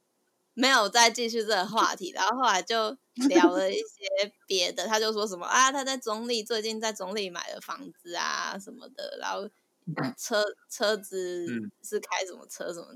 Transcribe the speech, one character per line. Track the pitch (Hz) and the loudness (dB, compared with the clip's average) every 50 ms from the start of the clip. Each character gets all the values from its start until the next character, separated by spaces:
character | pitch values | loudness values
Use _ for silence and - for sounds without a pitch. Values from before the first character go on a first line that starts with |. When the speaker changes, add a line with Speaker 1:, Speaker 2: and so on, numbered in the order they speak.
| _ _ _ _ _ _ _ _ _ _ _ | _ _ _ _ _ _ _ _ _ _ _
Speaker 1:
没 | 226 254 | 2 4
有 | 269 269 240 208 | 6 6 6 4
再 | 202 190 233 233 233 | 4 6 6 6 6
继 | 233 247 240 | 6 2 -2
续 | 226 233 233 | -2 0 -2
这 | 214 | 0
个 | 208 214 185 180 | 2 2 2 2
话 | - 220 226 190 - - | 0 2 2 2 2 2
题， | - 190 - - | -2 -6 -8 -2
然 | - 185 | 0 0
后 | 202 240 | 0 2
后 | 262 262 | 2 2
来 | 226 196 185 | 4 4 2
就 | 180 - 226 226 220 214 262 - _ _ _ 240 254 | 0 0 0 0 0 -2 -4 -8 _ _ _ 2 2
聊 | 285 - - - - | 6 8 8 6 6
了 | 359 370 - - | 6 2 0 0
一 | 403 | 0
些 | 427 453 440 - _ 392 - - 571 208 - - _ _ | -2 -4 -6 -12 _ -6 -4 0 0 -2 -2 -4 _ _
别 | - - 185 175 180 | -2 2 2 2 0
的， | - 190 170 | 0 -4 -2
Speaker 2:
<laughs> | |
Speaker 1:
他 | 220 220 220 | 0 2 2
就 | 220 220 | 2 0
说 | 220 208 208 | 0 -2 -2
什 | 214 185 | -4 -4
么， | 175 175 | -8 -2
啊， | - - 247 262 269 | 2 4 6 6 6
他 | 269 277 262 | 4 0 -2
在 | 262 269 | -2 -4
中 | 254 - 220 208 220 233 | -4 -4 -4 -4 -4 -2
立， | 240 240 226 208 | -2 -2 -2 -2
最 | - 233 214 | -2 -4 -2
近 | 214 226 220 220 | -2 -4 -4 -2
在 | 226 220 214 | -4 -4 -4
中 | - 185 185 208 | -4 -8 -6 -4
立 | 220 196 | -4 -4
买 | 180 170 170 - - - | -4 -6 -8 -10 -10 -10
了 | - | -12
房 | - - 165 165 185 175 | -10 -12 -12 -12 -12 -16
子 | 165 _ _ 175 170 | -18 _ _ -8 -4
啊 | 170 156 156 147 - 175 - - 196 | -2 -2 -2 -2 -2 -4 -4 -6 -8
什 | 196 - | -10 -12
么 | - - - - | -16 -18 -20 -18
的， | - - - - - - | -14 -14 -12 -12 -10 -8
然 | - 95 | -6 -4
后 | - 95 101 107 - _ _ _ _ _ _ 170 147 - - 247 - | -4 -4 -6 -10 -14 _ _ _ _ _ _ -8 -4 -4 -4 -4 -4
车， | - - - 233 208 214 202 - - _ _ | -8 -6 0 0 0 0 0 -4 -10 _ _
车 | - - 220 208 220 | -4 0 0 2 0
子 | 202 208 - 190 185 185 180 180 175 175 143 120 226 208 202 - _ | 0 -4 -8 -6 -6 -6 -4 -6 -6 -6 -4 -6 -6 -6 -8 -12 _
是 | - - 214 208 | -10 -6 -6 -6
开 | - - 185 185 196 | -4 -4 -4 -4 -4
什 | 185 165 | -6 -10
么 | - - | -16 -18
车 | - - - 170 170 | -18 -12 -10 -8 -8
什 | 170 170 | -8 -10
么 | - - - | -14 -16 -20